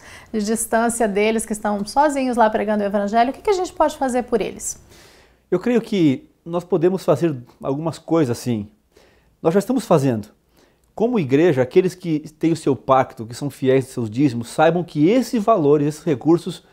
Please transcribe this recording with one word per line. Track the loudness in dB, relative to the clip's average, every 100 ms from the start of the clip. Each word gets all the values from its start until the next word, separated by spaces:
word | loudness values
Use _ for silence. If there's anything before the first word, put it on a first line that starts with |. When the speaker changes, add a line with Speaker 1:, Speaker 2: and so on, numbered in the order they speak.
| -16 -20 -10
Speaker 1:
de | -6
distância | -4 -4 -2 0 0 0 -2
deles, | 0 0 0
que | -4
estão | -6 -4 -4
sozinhos | -2 0 2 0 -2 2
lá | 2
pregando | 2 -2 -2
o | 0
evangelho, | -2 0 0 0
o |
que | 0
que | -2
a |
gente | 0 -2
pode | 0 0 0
fazer | -2 -2
por | -2 -2
eles? | -2 -6 -12 -12 -18 -20 -20 _ _ _ _
Speaker 2:
Eu | -2
creio | 2 0
que | 0 2 2 2 -6 _
nós | -8 -6
podemos | -2 2 2 0
fazer | 0 0 0 -4 -12 _
algumas | -8 -6 -6 -8
coisas, | -2 0 0 -2
sim. | -4 -4 -6 _ _ _ _ _ _ _
Nós | 0
já | 0
estamos | 0 -4
fazendo. | 2 2 2 0 -6 _ _ _ _ _ _
Como | -4 -2 0
igreja, | 2 2 4 2
aqueles | 2 2 2
que | -4 -6 -6 -6 -4
têm | -2
o | 0
seu | 0
pacto, | -2 2 2 2 -6 -14
que |
são | -8 -10
fiéis | -2 2 2 0
aos |
seus | -6 -6
dízimos, | 0 0 0 -6
saibam | 2 2 2
que | -4 0 2
esse | 2 0 -2
valor | 2 2 4 2
e | 2
esses | -4
recursos | -4 -2 2 0 0 -12 _